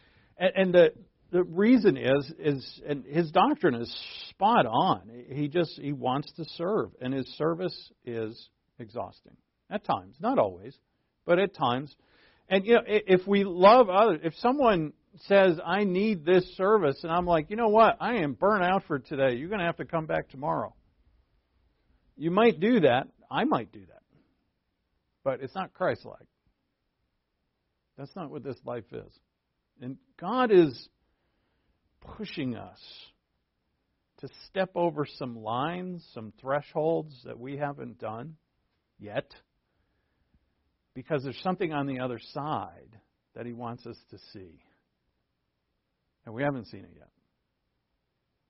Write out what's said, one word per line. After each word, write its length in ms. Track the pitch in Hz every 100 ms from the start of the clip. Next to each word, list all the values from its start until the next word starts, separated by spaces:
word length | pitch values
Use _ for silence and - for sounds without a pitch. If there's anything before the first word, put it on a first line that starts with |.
| _ _ _ -
and, 140 | 180 185
and 180 | 190
the, 160 | 175 160 - - _ _
the 120 | 175
reason 520 | 180 170 214 254 196 135
is, 380 | 120 139 143 -
is, 440 | 156 139 - - -
and 200 | 147 -
his 260 | 156 165
doctrine 440 | 180 226 302 170 117
is 180 | 117 - - - -
spot 360 | - 196 233 123
on. 440 | 117 180 110 98 120 120
He 160 | 127 147
just, 320 | 165 165 -
he 120 | 143
wants 400 | 143 123 131 -
to 100 | - 160 -
serve, 340 | 170 208 117 -
and 140 | 127
his 140 | 135 127 -
service 540 | 151 170 185 - - _ -
is 440 | 113 110 113 - _ _ _
exhausting. 560 | 110 113 95 - - - _ _ _
At 120 | 208
times, 340 | - 117 95 -
not 180 | 214 262
always, 400 | 107 87 107 - _ _ _ _ -
but 140 | 175
at 160 | 190 -
times. 380 | 135 123 147 - _ _ _ _ _
And, 160 | 196
you 120 | 196 233
know, 60 | -
i-, 140 | 208 208
if 180 | 185 185
we 180 | 202
love 460 | 196 175 190 247 214
others, 300 | 175 226 156
if 120 | 165 -
someone 580 | 240 285 247 190 151 - _ -
says, 380 | - 196 190 165 175
"I 180 | 190
need 400 | 208 180 214 196
this 220 | 151 180 180 -
service," 440 | 190 220 156 139
and 100 | 165
I'm 140 | 170 175
like, 240 | 165 147
"You 60 | 214
know 140 | 226
what? 280 | 214 226 -
I 180 | 185 240
am 160 | 147
burnt 300 | 123 190 214
out 200 | 180 196 -
for 140 | 147
today. 360 | - 139 135 120
You're 140 | 160
gonna 160 | 208 170
have 120 | 165
to 80 | 147
come 200 | 170 160
back 240 | 160 151
tomorrow." 460 | 135 151 160 104 - _ _ _ _ _ _ _ _ _ _ _ _ _ -
You 140 | 156
might 300 | 185 240 151
do 220 | 202 247
that. 260 | 147 123 - _ _
I 140 | 135 233
might 260 | 180 107
do 80 | 110 92
that. 160 | - _ _ _ _ _ _ _ _ _ _ _ _
But 180 | 139 127
it's 140 | 131 190
not 180 | 175
Christ-like. 540 | - 175 117 113 - _ _ _ _ _ _ _ _ _ _ _ _ _ _ _ _ _ -
That's 180 | 139 -
not 140 | 156
what 140 | 151
this 140 | 135 123
life 280 | - 120 -
is. 200 | 117 98 _ _ _ _ _ _ _
And 160 | 123 135 _ -
God 320 | 170 254 247
is 360 | 190 160 123 - _ _ _ _ _ _ _ _ _ _ _
pushing 560 | - - 208 - 131 110
us 240 | 95 98 - - - _ _ _ _ _ _ _ _ _ _ _
to 100 | 202 - -
step 240 | 190 185 180
over 300 | 175 151 139 -
some 180 | 127 117
lines, 720 | 107 120 147 180 180 175 -
some 180 | - 110 -
thresholds 840 | 127 143 143 165 156 165 156 131 120
that 140 | 113
we 180 | 127 139
haven't 420 | 147 143 123 123
done 360 | 110 113 147 156 _ _ _ _ _ _
yet, 320 | 101 113 - - _ _ _ _ _ _ _ _ _ _ _ _ _ _ _ -
because 260 | - 151
there's 180 | 135 117
something 280 | 190 180 175
on 140 | 151 139
the 140 | 131
other 180 | 127 117 -
side 640 | 147 143 131 92 80 - 104 _ _ _ 117
that 100 | 120
he 80 |
wants 320 | 117 120 120 117
us 120 | 107 _
to 80 | 104 -
see. 260 | 107 90 80 _ _ _ _ _ _ _ _ _ _ _ _ _ _ _ _ -
And 80 |
we 80 | 110
haven't 240 | 143 135 104
seen 140 | 101
it 140 | 82 85
yet. 140 | - _ _ _ _ _ _ _ _ _ _ _ _ _ _